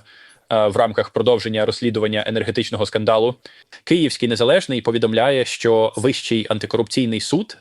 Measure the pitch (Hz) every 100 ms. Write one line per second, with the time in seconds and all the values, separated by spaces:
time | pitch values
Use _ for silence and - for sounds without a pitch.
0 | - - - _ _ 113 107 101 113 107
1 | 107 - 113 117 113 110 107 - 120 110
2 | 107 107 107 110 107 120 110 107 104 110
3 | 107 110 117 127 - - _ - - 175
4 | 147 - 120 110 117 175 - 127 117 117
5 | 113 110 127 135 120 - 117 113 110 -
6 | 101 92 - 113 104 107 - 104 95 -
7 | 120 110 - 160 220 -